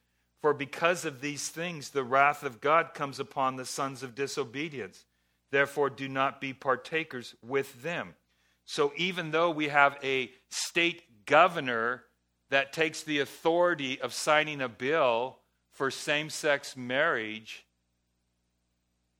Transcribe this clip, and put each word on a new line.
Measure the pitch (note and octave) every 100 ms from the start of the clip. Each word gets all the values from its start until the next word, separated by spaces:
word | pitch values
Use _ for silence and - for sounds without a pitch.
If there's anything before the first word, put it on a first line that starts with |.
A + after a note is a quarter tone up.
| _ _ _ _
for | D3+
because | C3+ C#3 - E3+ F3+ D#3
of | C3
these | C#3+ C#3+ -
things, | D#3+ F3 E3 C3
the | C#3
wrath | B2 C3 C#3+ C#3+
of | C#3+ A2+
God | C#3+ D#3+ D#3+
comes | - C#3+ B2+
upon | C#3 - C3 C3
the |
sons | B2 - C#3 C3+
of | C3
disobedience. | A#2 C#3 - B2+ B2+ D#3+ C#3 F#2+ - _ _ _ _ _
Therefore, | C#3 C#3 D3 C#3
do | C3 C3+
not | C3+ C3+ -
be | C3+
partakers | B2+ C#3 B2 - D#3+ D#3+ B2+ A#2+ -
with | A#2 C3+ C3+ A#2+
them." | C#3+ E3+ G2 - _ _ _ _
So | - - D3 C#3+
even | F3 F3+ D#3+
though | D#3 F3
we | D3+ D3+
have | C#3+ C#3+ C#3
a | C3+ C3+ A#2+ - _
state | - - F3 E3+ E3+ - _ -
governor | C#3+ F3+ E3+ C3+ A#2 A#2 B2 - _ _ _ _
that | C3+ C3+
takes | - D#3+ D#3
the | - D3
authority | C3+ - E3 E3+ F3 E3 C3+ C3
of | B2+
signing | - - D3+ D3+ D3
a | C3
bill | G#2+ B2+ E3 C3+ A#2 B2+ B2+ _ _ _
for | - C3+
same-sex | - - D3 D#3 - D#3 C#3 - -
marriage, | B2 B2+ D#3+ C3+ A2 A2 A2+ - - _ _ _ _ _ _ _ _ _ _ _ _ _ _ _